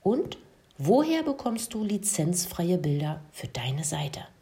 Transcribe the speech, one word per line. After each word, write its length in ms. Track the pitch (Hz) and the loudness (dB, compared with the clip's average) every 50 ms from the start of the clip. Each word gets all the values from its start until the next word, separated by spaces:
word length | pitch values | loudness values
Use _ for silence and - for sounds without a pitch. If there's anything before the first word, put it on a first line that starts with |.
| _ | _
Und 340 | 190 220 277 392 - - - - - - _ _ _ _ | 2 2 2 0 -4 -6 -14 -16 -20 -20 _ _ _ _
woher 460 | - 139 147 214 262 302 320 330 320 311 | -4 2 6 6 6 6 4 2 0 2
bekommst 500 | 311 277 277 - 254 226 226 - - - | 0 -2 -2 -2 -4 -4 -2 -6 -6 -6
du 120 | 220 214 | -4 -2
lizenzfreie 920 | 208 208 202 185 - - - 156 160 175 175 - - - - 170 170 180 | -2 -2 -2 0 -2 0 2 2 2 2 0 -2 -4 -2 -2 2 2 2
Bilder 460 | 180 147 151 143 143 143 151 156 151 - - - | 2 2 2 0 0 0 -2 -4 -6 -10 -18 -16
für 160 | - - 131 | -12 -12 -8
deine 360 | - - 120 127 131 147 156 | -8 -6 -4 -4 -4 -2 -2
Seite? 360 | - 156 151 147 139 - - - - - _ | -4 -2 -2 -4 -6 -6 -10 -14 -14 -18 _